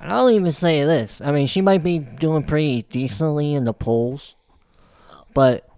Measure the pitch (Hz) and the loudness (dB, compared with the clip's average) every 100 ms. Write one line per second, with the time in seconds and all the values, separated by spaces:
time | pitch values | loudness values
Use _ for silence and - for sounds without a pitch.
0 | - 220 254 220 180 147 175 151 147 156 | -4 2 4 4 2 0 0 2 2 0
1 | 107 - 143 147 135 190 196 190 160 170 | -2 -6 -2 0 0 2 2 2 2 -4
2 | 127 113 160 156 - 151 151 123 - 127 | -6 -4 -2 0 0 0 0 -2 -4 -6
3 | 131 - 156 147 147 147 120 107 - 117 | -4 -2 -2 0 -2 0 -2 -4 -2 0
4 | 120 139 - _ _ _ _ _ _ _ | 0 -6 -14 _ _ _ _ _ _ _
5 | - - _ 135 131 120 - | -20 -20 _ 2 2 2 -6